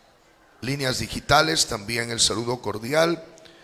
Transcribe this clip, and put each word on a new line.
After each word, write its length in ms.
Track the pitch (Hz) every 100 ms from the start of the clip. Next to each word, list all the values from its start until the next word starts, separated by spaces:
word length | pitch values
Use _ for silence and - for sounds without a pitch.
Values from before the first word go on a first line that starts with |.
| _ _ _ _ _ _
líneas 360 | 120 143 131 110
digitales, 680 | 110 - - 143 156 160 -
también 440 | 113 101 117 117
el 100 | 117
saludo 420 | - 104 120 123
cordial 600 | 107 104 117 151 165 170 - - - -